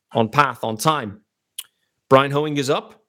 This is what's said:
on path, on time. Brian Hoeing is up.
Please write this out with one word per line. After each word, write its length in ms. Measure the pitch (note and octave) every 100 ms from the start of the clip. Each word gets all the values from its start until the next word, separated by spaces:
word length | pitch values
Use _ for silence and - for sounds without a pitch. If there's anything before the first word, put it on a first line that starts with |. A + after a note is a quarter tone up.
| _
on 160 | A#2+ A2+
path, 340 | D3 C#3 A#2+
on 140 | A2+ A2
time. 420 | D#3+ D3+ A2 G2+ _ _ _ - - _ _ _ -
Brian 240 | C3+ C#3
Hoeing 260 | C#3+ D#3 C#3+
is 120 | C3
up. 340 | E3+ - -